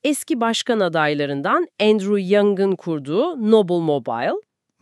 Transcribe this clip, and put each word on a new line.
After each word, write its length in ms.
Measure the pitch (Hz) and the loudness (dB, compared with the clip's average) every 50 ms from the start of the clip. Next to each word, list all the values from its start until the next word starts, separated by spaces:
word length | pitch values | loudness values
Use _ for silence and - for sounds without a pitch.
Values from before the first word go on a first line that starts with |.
| - | -2
Eski 380 | 294 277 - - - 320 226 | -2 -2 -2 -4 -4 -4 -2
başkan 380 | 226 226 226 - - - 233 214 | 0 -2 -2 -2 -2 -2 0 0
adaylarından 880 | 190 170 160 160 151 147 151 147 143 139 143 139 143 202 254 339 339 - _ - | 0 0 0 0 0 0 0 -2 -2 -4 -4 -4 -2 0 0 -2 -2 -4 _ 0
Andrew 400 | 208 214 214 208 190 202 208 202 | 2 2 2 2 0 0 -2 -2
Young'ın 540 | 185 175 202 202 202 208 196 185 196 196 185 | 0 2 2 4 4 2 2 2 0 0 -2
kurduğu 760 | - - 170 160 147 131 143 160 214 302 359 320 254 214 214 | -2 -4 -6 -6 -6 -4 -4 -2 -2 -2 -2 -4 -2 2 4
Noble 340 | 220 214 190 170 175 175 165 | 4 4 4 2 0 0 0
Mobile 560 | 156 147 135 - 135 113 117 135 - 370 427 - _ _ _ _ _ _ _ | 0 0 -2 -2 -4 -6 -4 -2 -4 -4 -4 -8 _ _ _ _ _ _ _